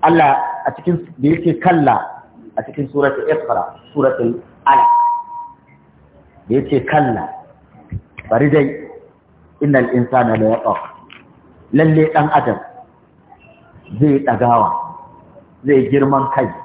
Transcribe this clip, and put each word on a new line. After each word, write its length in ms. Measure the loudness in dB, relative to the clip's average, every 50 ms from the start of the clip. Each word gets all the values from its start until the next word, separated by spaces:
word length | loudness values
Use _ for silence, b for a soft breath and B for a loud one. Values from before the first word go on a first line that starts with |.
| 4
Allah 400 | 4 4 4 4 4 4 2 -2 -4 -8 -6 -6
a 80 | -6 -8
cikin, 240 | -4 -4 -2 -2 -2 -4 -10 -12 -2 0
da 60 | 0
yake 240 | 0 2 0 -2 -2 2 2
kalla, 400 | 2 2 4 4 2 2 0 -2 -6 -14 -18 -20 -20 _ -20 -20 -10 _ -10
a 80 | -8
cikin 240 | -8 -8 -8 -8 -6
suratul 400 | -2 0 0 0 -2 -2 -4 -2
Iqra, 480 | -4 -4 -2 -4 -4 -4 -4 -6 -10 -18 -20 -12 -4
suratul 480 | 0 0 0 0 0 -2 -4 -4 -6 -10 -18 -20 _ _
Alaq. 240 | 2 4 4 6 4 4 2 2 0 -2 -4 -8 -12 -16 -16 -16 -18 -20 _ _ _ _ _ _ _ _ _ _ _ _ -20 _ _ _ -20 _ -2
Da 80 | -2 -2
yake 240 | -2 0 -2 -2 -2 0
kalla, 400 | 0 0 0 0 -2 -4 -6 -10 -12 -16 -18 -20 -20 _ _ _ _ -20 -20 -16 -16 -16 -16 _ _ -20 -6
bari 240 | -2 0 2 2 2
dai, 160 | 2 2 2 0 -4 -8 -14 -16 -18 -20 -20 -20 _ _ _ _ _ _ _ _ _ _ -2
"Innal 240 | 2 2 2 2 2 0
insana 400 | -2 -2 0 0 0 2 2 0
la 240 | 0 0 0 0 0
yatgha." 160 | -2 -4 -4 -4 -8 -14 -18 -20 -20 -20 -20 -20 -20 _ _ _ _ -20 -20 _ -20 _ 0 2
Lalle 320 | 2 4 4 2 2 2
ɗan 160 | 2 0 0 2 0
adam 240 | 0 0 0 -4 -6 -8 -18 -20 -20 -20 _ _ _ _ _ _ _ _ _ -20 _ _ -20 -20 _ _ _ _ -20 _ -16 -4 0
zai 180 | 2 2 2 2
ɗagawa, 500 | 0 0 -2 0 2 2 4 4 2 0 -2 -4 -8 -10 -14 -18 -20 -20 -20 -20 -20 -20 -20 -20 -20 _ _ _ -2
zai 240 | 2 2 2 2 2
girman 360 | 2 0 2 2 0 0 0 -2 -2
kai 160 | -2 -2 -4 -6 -10 -18